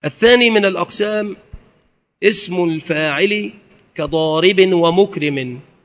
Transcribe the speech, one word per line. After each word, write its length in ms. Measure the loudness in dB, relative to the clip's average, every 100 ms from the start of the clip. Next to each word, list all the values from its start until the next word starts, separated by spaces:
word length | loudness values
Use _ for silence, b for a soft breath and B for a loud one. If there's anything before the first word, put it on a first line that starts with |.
| -8
الثاني 440 | 2 4 6 4
من 160 | 2 0
الأقسام 720 | -2 -6 -4 -4 -4 -6 -12 _ -20 _ _ _ _ _ _
اسم 400 | 0 0 -4 -2
الفاعل 880 | -2 -4 -4 -4 -2 -2 -2 -2 -6 -14 _ _ _ -10
كضارب 760 | -4 -2 0 2 2 4 2
ومكرم 880 | 4 2 2 0 0 -4 -4 -8 -12 -18 _